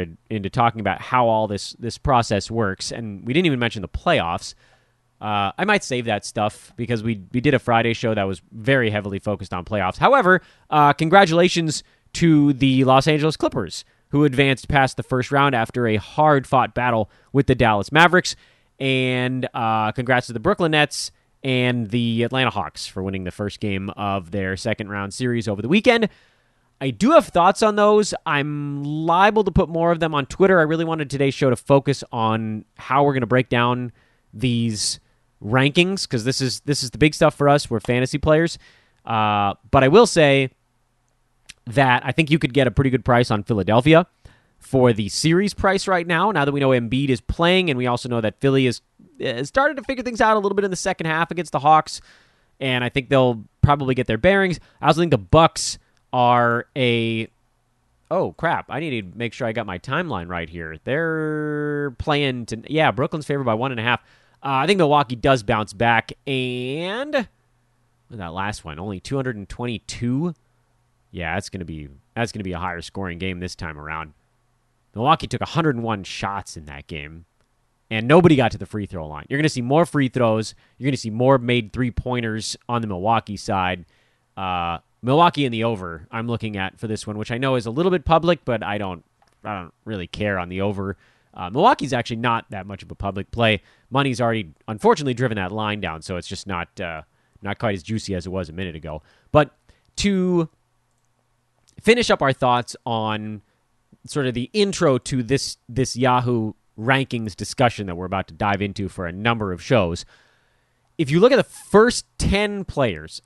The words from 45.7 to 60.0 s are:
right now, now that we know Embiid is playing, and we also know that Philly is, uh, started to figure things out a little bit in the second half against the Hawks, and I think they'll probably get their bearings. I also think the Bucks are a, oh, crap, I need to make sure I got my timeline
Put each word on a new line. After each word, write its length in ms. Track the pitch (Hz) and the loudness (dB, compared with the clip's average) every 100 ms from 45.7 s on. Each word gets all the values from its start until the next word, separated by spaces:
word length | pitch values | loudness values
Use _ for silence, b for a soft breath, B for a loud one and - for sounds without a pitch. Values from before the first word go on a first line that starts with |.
| 196 - | 0 0
right 200 | 185 170 | -2 0
now, 240 | 165 202 | 0 0
now 140 | 180 | 0
that 80 | 143 | 0
we 80 | 143 | 2
know 100 | 135 | 2
Embiid 400 | 127 113 127 139 | 2 0 -2 0
is 100 | 120 | -2
playing, 480 | - - 170 185 175 | -2 0 2 4 2
and 80 | 127 | 0
we 100 | 123 | -2
also 220 | 120 127 | -2 -2
know 120 | 117 | -2
that 180 | 107 - | -2 0
Philly 260 | 139 135 127 | 2 2 2
is, 140 | 113 _ _ _ - | -2 _ _ _ -8
uh, 200 | - 117 | -6 -6
started 320 | 139 269 294 277 | -2 0 0 0
to 60 | |
figure 200 | 214 254 | -6 -6
things 180 | 247 220 | -4 0
out 140 | 220 214 | 2 2
a 40 | |
little 160 | 202 202 | 0 -2
bit 80 | |
in 60 | 196 | -2
the 60 | 175 | -2
second 300 | 196 180 165 | -4 -4 -2
half 240 | 160 170 | -2 -2
against 220 | 170 156 | -4 -6
the 60 | 143 | 0
Hawks, 420 | 143 156 - - b b b b b - | 6 6 4 -8 b b b b b -8
and 220 | 135 127 | -4 -2
I 60 | 123 | -2
think 220 | 143 120 | -2 2
they'll 340 | 135 127 113 - _ | 4 4 2 -8 _
probably 340 | 139 147 131 | 2 2 0
get 120 | 127 120 | -2 -2
their 120 | 110 | 2
bearings. 400 | 180 196 190 160 b b | 4 4 2 -4 b b
I 60 | 143 | 0
also 160 | 156 | 2
think 80 | 170 | 2
the 80 | 123 | 0
Bucks 600 | 95 156 165 - - - _ _ _ | 4 4 4 2 -8 -10 _ _ _
are 520 | 127 120 123 120 117 - | 2 4 4 2 0 -4
a, 540 | 143 123 117 113 113 110 _ _ _ _ _ _ _ - | -2 0 2 0 -4 -6 _ _ _ _ _ _ _ -6
oh, 220 | 180 120 | -4 -4
crap, 380 | - 165 123 - | -4 -2 -2 -4
I 100 | 127 | -8
need 320 | 165 120 90 | -6 -6 -8
to 60 | 95 | -8
make 160 | 120 | -8
sure 120 | - 117 | -4 -4
I 60 | |
got 140 | 113 101 | -4 -6
my 120 | 90 | -8
timeline 500 | - 143 | -4 -4